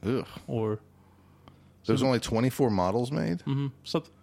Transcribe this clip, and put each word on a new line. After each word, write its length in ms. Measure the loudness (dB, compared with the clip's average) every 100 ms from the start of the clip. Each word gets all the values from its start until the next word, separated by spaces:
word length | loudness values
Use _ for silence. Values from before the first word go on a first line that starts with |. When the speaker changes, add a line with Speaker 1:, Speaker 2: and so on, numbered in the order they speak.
| -4
Speaker 1:
Ugh. 220 | -4 -4 -12 -8
Speaker 2:
Or 320 | -4 -2 -4 -10 -20 _ _ -20 -20 -20 -20 -20 _ 0
Speaker 1:
There's 140 | 2
Speaker 2:
so 40 | 4
Speaker 1:
only 120 | 2
twenty-four 500 | 0 2 2 2 2
models 400 | 4 2 2 -2
made? 280 | -2 -2 -4
Speaker 2:
Mm-hmm. 280 | -4 -4 -4 -8
So 160 | -4 -4
th-, 100 | -4 -14